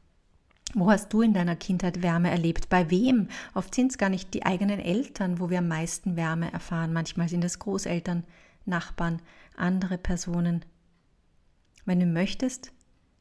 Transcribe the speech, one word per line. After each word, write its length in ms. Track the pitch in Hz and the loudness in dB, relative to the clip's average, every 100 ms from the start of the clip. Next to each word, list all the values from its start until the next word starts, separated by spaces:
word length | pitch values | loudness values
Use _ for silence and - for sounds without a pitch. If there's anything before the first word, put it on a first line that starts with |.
| _ _ _ _ _ _ - | _ _ _ _ _ _ -6
Wo 180 | 214 185 | 2 6
hast 220 | 202 208 | 4 4
du 80 | 214 | 2
in 140 | 226 | 4
deiner 220 | 190 175 170 | 4 2 0
Kindheit 440 | - 185 180 170 | -2 0 0 0
Wärme 300 | 175 170 175 | 2 4 2
erlebt? 380 | 175 165 165 - | 2 2 0 2
Bei 220 | 180 165 | 2 4
wem? 380 | 180 254 254 185 - - | 4 4 4 2 -4 -8
Oft 200 | - - | -6 -4
sind's 240 | - 254 - | 0 0 2
gar 100 | 196 | 0
nicht 240 | 185 - | 0 -4
die 140 | - - | -4 -2
eigenen 320 | 185 202 202 | 0 0 -2
Eltern, 600 | - 202 285 - 185 175 | 0 0 -2 -4 -2 -2
wo 100 | 175 | -2
wir 80 | 180 | 0
am 100 | 175 | 0
meisten 480 | 160 170 - - 170 | -2 -4 -4 -4 -2
Wärme 360 | 165 165 170 | 0 -2 -4
erfahren. 400 | 170 - 165 165 | -6 -6 -4 -2
Manchmal 360 | 165 160 - 170 | -2 -2 -2 -2
sind 160 | 175 | 0
es 140 | 175 - | -2 -4
Großeltern, 640 | - 196 196 175 170 175 170 - - _ | -4 -4 -2 -4 -2 -4 -4 -14 -20 _
Nachbarn, 560 | - 175 - - 170 165 - - - - | -4 -4 -4 -4 -4 -4 -8 -20 -18 -4
andere 420 | 175 185 185 180 | 0 0 -2 -4
Personen. 680 | - 175 - 175 170 170 - _ _ _ _ _ _ _ _ _ _ _ - | -2 -2 -2 0 0 0 -4 _ _ _ _ _ _ _ _ _ _ _ -2
Wenn 140 | 180 | 2
du 60 | 180 | 2
möchtest, 680 | 165 196 196 262 - - - _ _ _ _ | 2 0 0 -4 -6 -16 -20 _ _ _ _